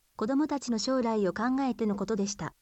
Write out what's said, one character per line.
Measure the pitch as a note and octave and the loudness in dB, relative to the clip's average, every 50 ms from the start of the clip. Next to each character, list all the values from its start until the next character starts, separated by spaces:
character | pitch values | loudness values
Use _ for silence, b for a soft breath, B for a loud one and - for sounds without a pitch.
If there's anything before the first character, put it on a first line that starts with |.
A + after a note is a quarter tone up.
| _ _ _ | _ _ _
子 | - A3 | -4 -2
供 | G#3+ C4+ C#4 D#4 | 0 2 2 2
た | D4 D4 C4+ | 2 0 -2
ち | - B3+ | -2 -2
の | A#3 G#3+ | -2 0
将 | - B3+ C4 C4 | 0 0 0 2
来 | A#3+ A#3 A3+ G#3+ G3 | 2 2 2 2 2
を | F3 F3 | 2 2
考 | G3+ A3 B3+ C4 C4+ | 0 0 0 0 2
え | C#4 B3+ A#3 | 0 0 0
て | - A3+ | 0 0
の | G#3 G3+ | 0 0
こ | G3+ G3 | 0 -2
と | G3 A3 | -2 0
で | G3+ G3 | 0 -2
し | G3+ - | -2 -4
た。 | - D#3+ - - _ | -6 -8 -8 -8 _